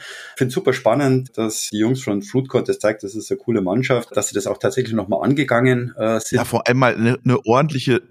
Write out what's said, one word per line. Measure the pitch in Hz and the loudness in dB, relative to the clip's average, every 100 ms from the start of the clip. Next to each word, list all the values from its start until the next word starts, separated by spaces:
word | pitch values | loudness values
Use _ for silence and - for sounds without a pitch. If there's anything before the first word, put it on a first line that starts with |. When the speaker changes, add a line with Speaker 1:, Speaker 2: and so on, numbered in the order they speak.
| - - - - | -12 -18 -10 -4
Speaker 1:
Find's | 127 131 | -2 0
super | - | -2
spannend, | 127 110 120 139 131 131 - | 0 2 2 2 2 -2 -4
dass | 110 - - | -4 -4 -4
die | 107 | 0
Jungs | 110 131 | 0 0
von | 113 101 | -2 -4
Fruitcore, | 101 131 131 117 | -2 -2 0 0
das | - - | 0 0
zeigt, | 107 110 | 0 -2
das | 98 107 | -6 -10
ist | - | -6
eine | 98 | -6
coole | - 113 | -2 0
Mannschaft, | 90 110 131 123 - - | 0 0 2 0 0 -4
dass | - | -2
sie | |
das | 104 101 | -2 -4
auch | 101 | -2
tatsächlich | 107 131 113 110 | -2 -2 -2 -2
nochmal | 95 101 | -2 0
angegangen, | 107 139 135 117 131 123 123 - | 0 0 2 2 4 2 -2 -4
äh, | 110 110 | -2 -2
sind. | - 120 | -2 -2
Speaker 2:
Ja, | 117 | 0
vor | 117 - | 0 2
allem | 127 | 2
mal | 123 - | 2 4
eine, | 113 123 | 2 2
eine | - 123 107 | 2 2 4
ordentliche | 123 151 131 135 120 - | 2 2 0 0 0 -2